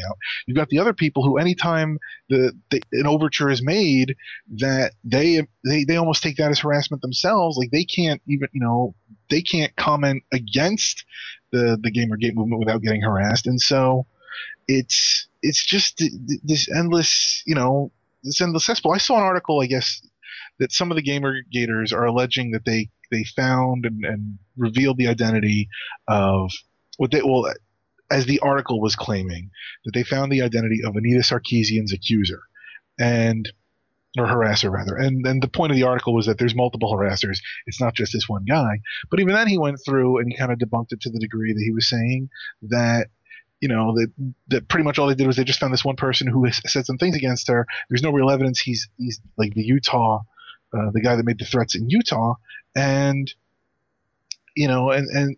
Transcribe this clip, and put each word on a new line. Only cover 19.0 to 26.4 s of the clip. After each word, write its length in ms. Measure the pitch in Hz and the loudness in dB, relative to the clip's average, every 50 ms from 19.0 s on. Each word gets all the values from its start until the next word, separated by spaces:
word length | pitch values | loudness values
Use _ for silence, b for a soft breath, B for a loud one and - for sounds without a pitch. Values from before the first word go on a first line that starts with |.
| - - 262 | 2 2 2
an 60 | 220 202 | 2 4
article, 380 | 190 185 175 - - 151 143 | 2 0 0 0 0 0 0
I 40 | 131 | 2
guess, 360 | 123 131 131 123 - - - _ _ _ _ B B B B B B B - | 0 0 -2 -2 -2 -6 -6 _ _ _ _ B B B B B B B -4
that 120 | 135 - | -4 -2
some 200 | - - 180 175 | 0 -2 -2 0
of 40 | 165 | -2
the 80 | 156 143 | -2 0
Gamergaters 880 | 139 143 143 139 139 131 131 123 - 120 123 120 113 113 110 110 104 | 0 -2 0 0 -2 -2 -4 -6 -6 -4 -2 -2 0 0 -2 -2 -2
are 140 | 117 117 120 | 0 0 0
alleging 460 | 120 117 123 127 123 - 131 123 120 | 2 2 2 0 0 0 -2 -2 -2
that 140 | 113 110 - | -4 -4 -2
they, 240 | 123 113 110 107 - _ _ _ - | -2 -2 -2 -2 -4 _ _ _ -6
they 140 | 120 110 107 | -4 -4 -4
found 600 | - - - 131 131 131 131 131 127 127 123 120 | -4 -4 -2 0 0 2 2 2 0 0 -2 -4
and, 200 | 117 113 107 104 | -4 -4 -4 -6
and 320 | - 107 104 104 104 101 - _ _ - | -4 -4 -4 -6 -8 -10 -14 _ _ -6
revealed 420 | 127 120 113 110 127 135 135 131 | -4 -2 0 0 2 2 2 2
the 100 | 127 123 | 2 2
identity 600 | 120 117 113 117 110 113 110 107 104 104 104 104 101 B B B B B B - | 0 2 2 2 2 2 2 2 2 0 0 -2 -4 B B B B B B -4
of 440 | - 107 101 98 98 95 95 | 0 2 2 4 4 2 2